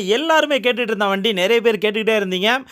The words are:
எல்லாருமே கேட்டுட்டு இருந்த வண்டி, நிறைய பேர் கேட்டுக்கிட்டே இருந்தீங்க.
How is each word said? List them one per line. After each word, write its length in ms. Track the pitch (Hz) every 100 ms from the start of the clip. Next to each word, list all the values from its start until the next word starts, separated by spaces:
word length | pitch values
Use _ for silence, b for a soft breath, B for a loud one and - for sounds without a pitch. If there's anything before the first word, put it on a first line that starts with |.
| 190
எல்லாருமே 480 | 233 330 320 294 269
கேட்டுட்டு 360 | 233 233 233
இருந்த 140 | 208 202
வண்டி, 220 | 196 214
நிறைய 260 | 190 185 233
பேர் 180 | 226 214
கேட்டுக்கிட்டே 360 | 214 214 214 220
இருந்தீங்க. 340 | 190 180 208 262 262